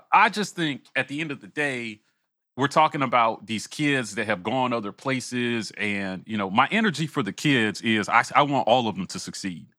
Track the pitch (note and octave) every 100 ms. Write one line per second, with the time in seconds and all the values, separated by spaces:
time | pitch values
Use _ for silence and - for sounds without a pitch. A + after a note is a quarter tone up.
0 | - F3 A3 G3+ G3 - D#3+ B2+ - C3+
1 | B2+ C#3+ D#3+ B2+ G2 D3 D3 B2 A#2 G#2
2 | _ _ _ _ _ - C3+ D#3+ D#3 D#3
3 | C3+ A#2+ A2+ G#2+ G2+ A2 - - D3 C3+
4 | A2 F#2+ G#2+ G2+ G2+ C3 B2 A#2 G2+ -
5 | C3+ B2+ - B2 A#2+ A#2 G2 - G#2 G2+
6 | G2 F#2 - G#2+ G2 G#2+ C3+ G#3+ A3 C#3
7 | D#3 D3 G2+ - D#3 C3+ G#2+ F#2+ A#2 A2
8 | G2+ A#2+ B2 B2 C#3+ C3+ - B2+ A2 F#2+
9 | F2+ F#2 - - F#2+ D#2+ -